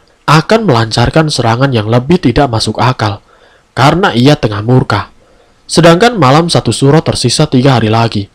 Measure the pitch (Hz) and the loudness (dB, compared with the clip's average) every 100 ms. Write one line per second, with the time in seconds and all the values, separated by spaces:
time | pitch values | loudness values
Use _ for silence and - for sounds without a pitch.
0 | _ _ - 151 - 226 208 117 113 113 | _ _ -2 0 2 0 0 0 0 -2
1 | 120 160 156 143 117 117 139 117 104 120 | 0 0 -2 -2 -2 0 0 -2 0 -2
2 | 131 180 131 147 139 110 - 107 117 123 | 0 0 0 0 0 -2 -4 -2 -4 -2
3 | 107 101 _ _ _ _ _ - 135 165 | -4 -6 _ _ _ _ _ -2 0 2
4 | 196 117 131 147 110 104 110 127 - 104 | 0 2 2 2 -2 -4 0 0 0 -4
5 | - _ _ _ _ _ - - 165 170 | -6 _ _ _ _ _ -6 0 2 4
6 | 233 233 127 147 170 131 120 - 135 156 | 2 2 2 2 2 -2 -2 0 2 2
7 | 127 - 123 - 151 127 135 127 110 113 | 0 -2 -2 -2 0 0 2 2 0 0
8 | 117 107 101 | -2 -4 -10